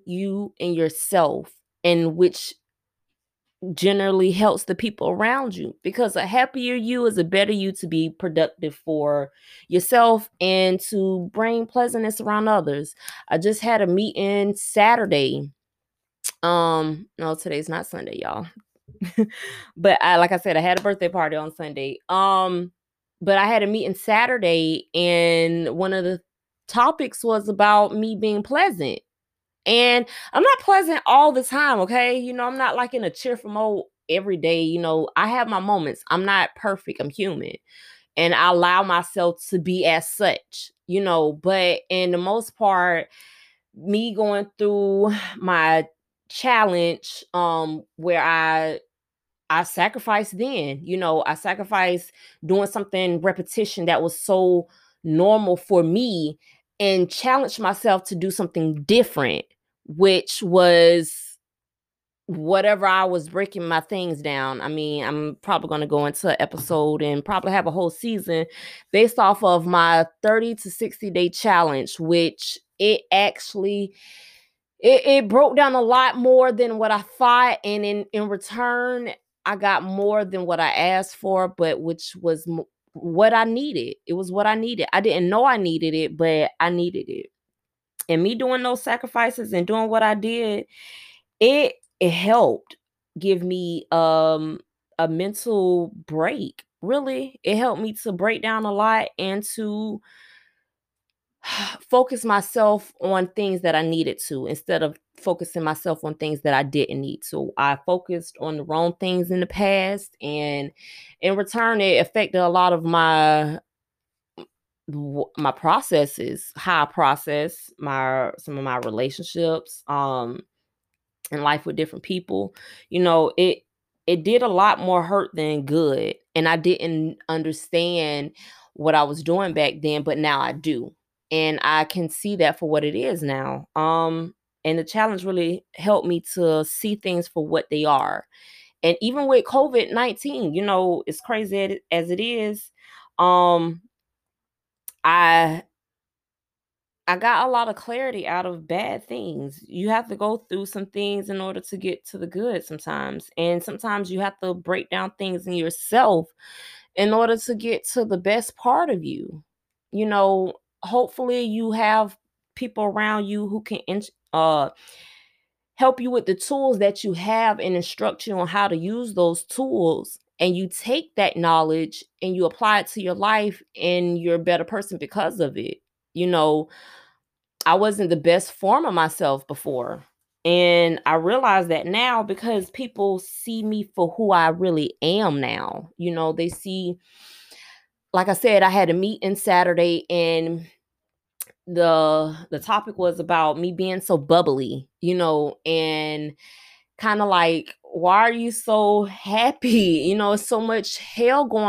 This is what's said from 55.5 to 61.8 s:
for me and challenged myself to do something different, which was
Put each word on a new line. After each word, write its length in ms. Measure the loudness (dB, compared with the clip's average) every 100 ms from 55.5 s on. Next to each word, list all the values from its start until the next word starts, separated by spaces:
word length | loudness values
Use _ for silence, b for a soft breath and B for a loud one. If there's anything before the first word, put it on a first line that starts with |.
| -2
for 260 | 2 2
me 560 | 4 2 0 -2 -4 -8 b b _ -4
and 300 | 0 2 0
challenged 500 | -2 0 0 0 -2
myself 460 | -4 0 2 2 0
to 100 | -6
do 160 | -4
something 520 | -4 -4 -2 -2 -2
different, 640 | 4 4 4 0 -2 -2 -6 _ _ _ -14
which 580 | 4 4 4 0 -6
was 960 | 2 6 8 8 8 6 2 -8 -16 -20 _ _ _ _